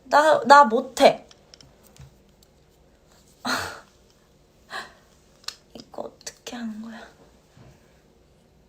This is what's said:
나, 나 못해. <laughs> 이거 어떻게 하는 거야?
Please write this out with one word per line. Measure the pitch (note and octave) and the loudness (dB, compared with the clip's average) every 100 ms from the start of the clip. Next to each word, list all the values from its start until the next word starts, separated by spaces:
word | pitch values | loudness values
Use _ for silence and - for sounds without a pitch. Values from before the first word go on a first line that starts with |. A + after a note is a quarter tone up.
| - | -2
나, | C#4+ D#4 - | 2 2 2
나 | A#3 C#4+ | 6 6
못해. | A#3 A#3 B3 - - - - - _ - - _ - - - _ _ _ _ _ _ _ _ _ _ _ _ _ | 6 2 -4 2 2 2 -8 -20 _ -20 -20 _ -20 -20 -20 _ _ _ _ _ _ _ _ _ _ _ _ _
<laughs> | - - - - - _ _ _ _ _ _ _ - - - - _ _ _ _ - - _ | -8 -8 -8 -14 -20 _ _ _ _ _ _ _ -16 -16 -16 -20 _ _ _ _ -20 -20 _
이거 | - - - | -20 -20 -16
어떻게 | - - - - - A#3+ | -16 -16 -20 -20 -16 -14
하는 | A3+ G#3+ | -12 -14
거야? | A3+ A3+ - - - _ _ - - - _ _ _ _ _ _ _ _ | -16 -18 -20 -20 -20 _ _ -20 -20 -20 _ _ _ _ _ _ _ _